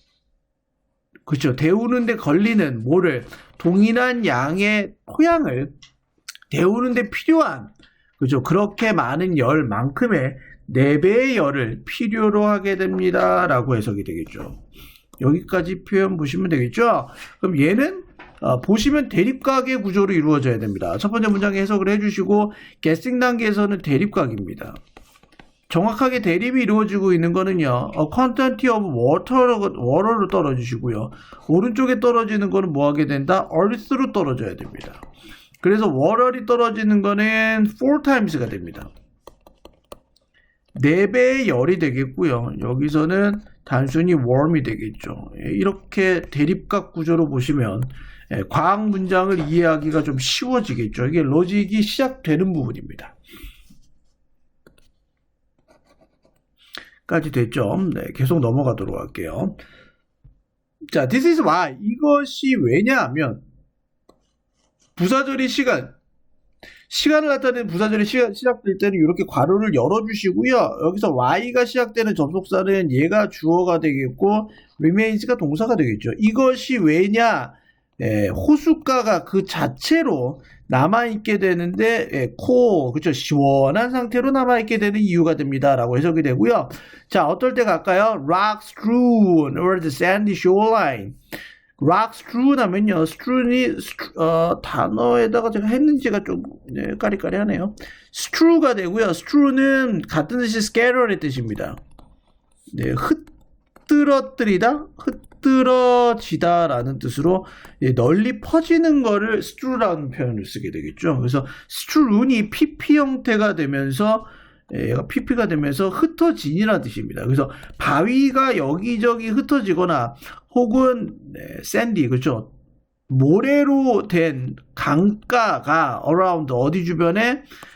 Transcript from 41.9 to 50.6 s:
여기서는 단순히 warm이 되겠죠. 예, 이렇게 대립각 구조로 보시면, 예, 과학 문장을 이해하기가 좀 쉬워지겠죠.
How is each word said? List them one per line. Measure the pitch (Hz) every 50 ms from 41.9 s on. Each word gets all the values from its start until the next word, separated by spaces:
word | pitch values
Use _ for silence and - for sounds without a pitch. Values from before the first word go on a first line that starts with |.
| 123 131 135 131 - - 180 156 127 117 117 - - -
여기서는 | - 117 123 131 143 151 147 156 151 160 185 196 202 202 202 208 - - - _ _
단순히 | - 135 127 139 135 135 160 170 180 175
warm이 | 147 127 120 127 131 147 165 170 156 123
되겠죠. | 117 110 104 110 110 107 - - - - - - - - -
예, | - -
이렇게 | - 202 190 196 190 190 - - - 208 190 185 180 170 - -
대립각 | - 139 143 151 185 - - - - 202 185 - -
구조로 | 170 160 160 165 165 165 147
보시면, | 139 131 127 143 143 143 120 104 95 110 127 131 - - - - - - - - -
예, | 101 98 -
과학 | - - 156 175 196 208 214 214
문장을 | 202 190 190 180 190 185 185 196 196 175 156 147
이해하기가 | 160 170 170 165 160 151 147 156 151 156 147
좀 | 147 139 131
쉬워지겠죠. | 131 - - - 254 247 254 247